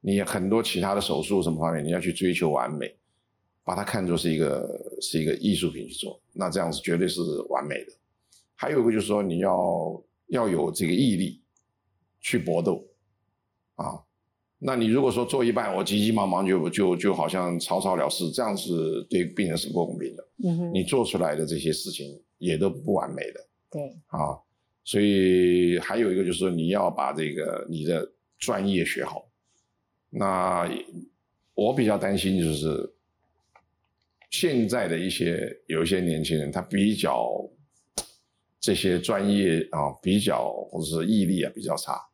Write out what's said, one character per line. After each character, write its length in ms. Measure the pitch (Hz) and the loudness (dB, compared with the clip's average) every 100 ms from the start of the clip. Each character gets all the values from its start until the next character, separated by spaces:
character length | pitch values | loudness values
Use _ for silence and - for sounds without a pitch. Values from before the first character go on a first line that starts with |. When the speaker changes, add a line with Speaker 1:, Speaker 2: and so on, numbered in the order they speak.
Speaker 1:
你 220 | - 101 | 0 0
很 260 | 95 104 92 | 0 -2 2
多 140 | 110 | 2
其 180 | 113 92 | 2 0
他 140 | 95 | 0
的 60 | 101 | 0
手 200 | 95 76 | 0 -2
术 200 | 80 98 | 2 2
什 80 | 82 | 2
么 80 | 80 | 0
方 140 | 82 | 0
面， 120 | 80 | 0
你 60 | 73 | 0
要 80 | 87 | 0
去 140 | 85 | -2
追 200 | 82 92 | 0 0
求 180 | 80 85 | 2 2
完 220 | 71 62 | 2 -2
美， 220 | 76 62 - _ _ _ _ _ _ | -4 -8 -12 _ _ _ _ _ _
把 100 | - | -6
它 80 | 92 | -4
看 240 | 101 110 92 | -2 -2 0
作 100 | 85 | 0
是 160 | 85 | 2
一 60 | 80 | 2
个， 580 | 78 67 - - - - | 2 0 -4 -8 -10 -10
是 200 | - 85 | -4 -2
一 40 | |
个 100 | 78 | 0
艺 220 | - 95 - | 0 0 0
术 160 | 87 | -2
品 160 | 69 - | -4 -12
去 60 | |
做， 260 | - - - _ | -10 -12 -12 _
那 160 | - 92 | -6 -4
这 120 | 92 | -2
样 100 | 85 | -2
子 80 | 73 | -4
绝 160 | - 85 | -2 0
对 120 | 90 | 0
是 120 | - 80 73 - | -2 -4 -4 -4
完 180 | 67 71 | -4 -4
美 180 | 65 | -8
的。 80 | - - _ _ _ _ _ | -10 -20 _ _ _ _ _
还 160 | _ 135 | _ -2
有 100 | 151 | 2
一 40 | |
个 80 | 117 | 4
就 80 | 110 | 2
是 60 | 101 | 2
说 140 | 104 | 0
你 180 | 98 85 | 2 0
要， 640 | 95 92 90 87 80 - - _ _ | 2 2 2 0 -2 -8 -14 _ _
要 200 | 127 113 | 0 2
有 220 | 110 - | 2 0
这 160 | 80 90 | 0 0
个 60 | |
毅 240 | 90 135 95 | 2 2 2
力 240 | 95 - _ _ _ _ _ _ _ _ | -2 -6 _ _ _ _ _ _ _ _
去 180 | - 120 | -4 -2
搏 240 | - 170 | 0 0
斗 220 | 127 90 - _ _ _ _ _ _ _ _ | 2 -2 -6 _ _ _ _ _ _ _ _
啊。 300 | - 143 - _ _ _ _ _ _ | -10 -8 -8 _ _ _ _ _ _
那 140 | - | -2
你 120 | 127 113 | 0 4
如 140 | 120 | 4
果 80 | 135 | 4
说 160 | 113 | 2
做 200 | 120 139 | 0 2
一 80 | 120 | 2
半， 200 | 113 107 95 | 2 0 -2
我 80 | |
急 200 | 95 104 | 0 2
急 60 | 107 | 4
忙 180 | 110 98 | 2 2
忙 160 | 90 | 2
就， 240 | 95 92 80 | 4 2 2
就， 280 | 87 95 90 | 2 2 4
就 180 | 101 | 2
好 140 | 85 78 | 2 0
像 280 | 92 87 87 | 0 -2 -2
草 200 | - 90 | 0 0
草 140 | 95 | 2
了 140 | 90 69 | 0 0
事， 180 | - 85 | 0 -4
这 100 | 78 | -2
样 140 | 117 101 | -2 -2
是 440 | - 87 80 80 - | -2 -2 0 -2 -2
对 160 | 90 | 0
病 240 | 87 - 95 | 0 -2 -2
人 80 | 82 | -2
是 120 | - | -2
不 180 | - 85 | -2 -2
公 100 | - | -4
平 200 | - - | -8 -10
的。 120 | - _ | -18 _
Speaker 2:
嗯 160 | 180 165 | -2 0
哼。 160 | 175 | -2
Speaker 1:
你 80 | 95 | -2
做 220 | 90 135 | 0 0
出 140 | 113 95 | 2 0
来 180 | 85 76 | 0 0
的 100 | 78 | -2
这 100 | 78 | -2
些 160 | 78 | -2
事 200 | 76 - | -2 -4
情 280 | - 71 71 _ _ | -10 -12 -16 _ _
也 180 | 87 78 | -2 0
都 120 | 95 | 0
不 240 | 110 143 | -2 -2
完 160 | 95 - | -2 -2
美 80 | - - | -6 -8
的。 100 | - - _ _ | -10 -20 _ _
Speaker 2:
对。 260 | 151 139 - _ | -10 -10 -12 _
Speaker 1:
啊， 260 | - 76 69 _ _ _ _ | -6 -4 -6 _ _ _ _
所 180 | - - | -4 2
以 800 | 104 101 95 90 90 90 87 87 | 4 4 6 6 6 6 4 2
还 200 | - 107 | -2 0
有 120 | 110 | 0
一 60 | 92 | 2
个 80 | |
就 80 | 90 | 0
是 60 | 85 | 0
说 100 | 92 | 0
你 180 | 87 82 | 0 0
要 200 | 101 90 | 2 0
把 220 | 87 69 | 0 -4
这 200 | 73 78 | -2 -4
个 320 | 73 80 - 73 | -4 -4 -6 -6
你 140 | 80 | -6
的 260 | 76 82 - _ _ _ | -2 -2 -2 _ _ _
专 320 | - 107 98 | -4 -2 0
业 160 | 95 | 0
学 200 | 82 - | 0 -4
好。 240 | 69 - - _ _ _ _ _ _ _ _ | -6 -8 -16 _ _ _ _ _ _ _ _
那 580 | - 98 92 92 90 87 - - 85 - _ _ _ _ | -4 -2 0 2 0 0 -4 -10 -16 -18 _ _ _ _
我 180 | - 107 | 0 0
比 140 | 135 110 | 2 2
较 100 | 101 | 2
担 220 | 95 98 | 2 0
心 220 | 98 95 | 2 2
就 100 | 82 | 2
是 420 | 76 78 73 - _ _ _ _ _ _ - _ _ _ _ _ _ _ | 0 -2 -2 -4 _ _ _ _ _ _ -20 _ _ _ _ _ _ _
现 380 | - 175 135 110 | 0 2 2 2
在 200 | 104 95 | 0 0
的 100 | 82 | 0
一 100 | 92 | -2
些， 480 | - 85 85 - - _ | 0 0 0 -4 -8 _
有 160 | 80 | 0
一 20 | 82 | 2
些 140 | 92 | 2
年 240 | 90 80 | 2 0
轻 120 | 80 80 | 0 -2
人 140 | 73 | -2
他 100 | 90 | -4
比 360 | 92 98 101 107 | -2 2 2 2
较 520 | 78 64 58 - - _ _ _ _ - - _ _ _ _ _ | 0 0 0 -4 -8 _ _ _ _ -12 -12 _ _ _ _ _
这 160 | - | 0
些 240 | 95 95 87 | 2 2 2
专 320 | 87 104 101 | 2 0 2
业 300 | 101 95 82 - | 4 4 2 0
啊， 220 | 80 73 71 | -2 -4 -2
比 160 | 87 101 | 2 2
较， 340 | 101 65 64 57 - | 2 0 0 -4 -8
或 120 | - | -8
者 40 | |
是 220 | 76 82 85 | -4 -2 2
毅 200 | 110 92 | 2 4
力 180 | 92 | 2
啊 80 | 69 | 0
比 80 | - | -4
较 140 | - 71 | -4 -4
差。 280 | - 67 - | -4 -8 -8